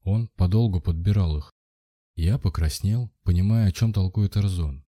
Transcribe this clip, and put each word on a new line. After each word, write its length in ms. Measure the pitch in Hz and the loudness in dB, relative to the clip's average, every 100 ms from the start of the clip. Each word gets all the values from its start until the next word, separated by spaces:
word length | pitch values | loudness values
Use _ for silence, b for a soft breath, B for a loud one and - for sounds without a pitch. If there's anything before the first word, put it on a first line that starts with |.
Он 260 | - 110 117 | 0 -2 -4
подолгу 520 | - 90 107 117 90 | 0 2 2 2 0
подбирал 560 | - 80 90 101 87 76 | -2 -2 0 2 2 -2
их. 160 | - _ _ _ _ _ _ - | -6 _ _ _ _ _ _ -4
Я 240 | 82 135 | 0 0
покраснел, 720 | 95 - 80 - 95 113 120 _ | -2 -2 -2 -2 -2 -2 -4 _
понимая, 440 | - 87 98 113 104 | 0 2 2 2 2
о 40 | |
чем 220 | - 113 | 2 0
толкует 420 | 107 92 104 101 104 | 0 0 0 0 0
Эрзон. 480 | 101 90 78 67 _ | -2 -2 -4 -6 _